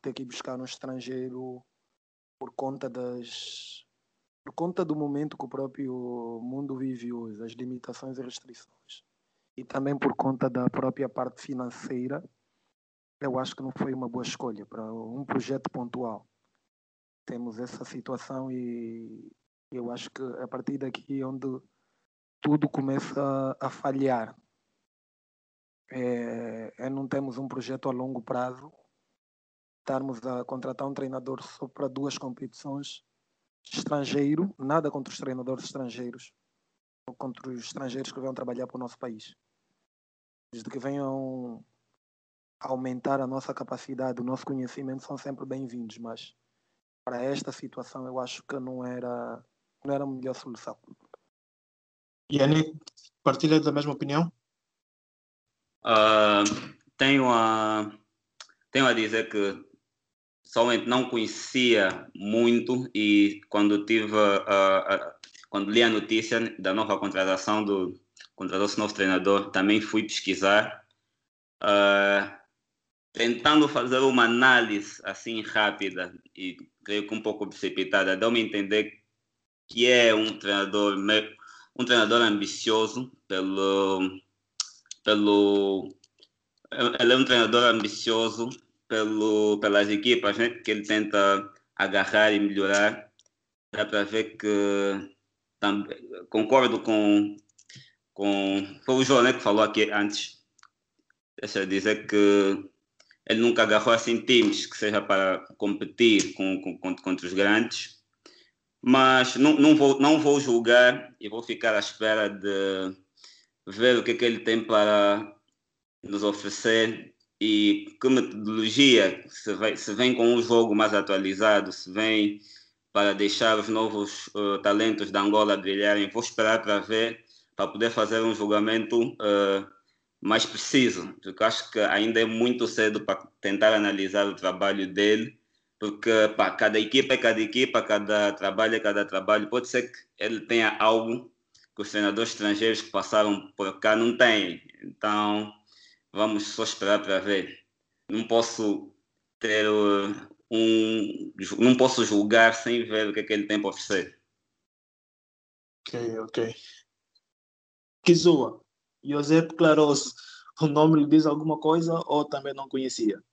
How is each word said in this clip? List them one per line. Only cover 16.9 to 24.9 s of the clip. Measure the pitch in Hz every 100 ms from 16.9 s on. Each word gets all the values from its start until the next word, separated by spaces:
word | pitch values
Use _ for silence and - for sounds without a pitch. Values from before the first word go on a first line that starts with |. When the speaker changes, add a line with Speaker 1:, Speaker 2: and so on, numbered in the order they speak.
| _ _ _ -
Speaker 1:
Temos | 120 120 110
essa | 123 -
situação | 131 143 117 127 - 135 131
e | 127 120 120 113 113 113 110 - _ _ _ _
eu | 131 120
acho | 120 -
que | -
a | 131 123 127
partir | 131 123 139
daqui | 135 127 - 139
é | 131
onde | 131 135 131 _ _ _ _ _ _ _ _
tudo | 147 147 147
começa | - 135 135 135 - 139 135 131 131
a | 131
falhar. | - 143 135 135 123 110 - _ _ _ _ _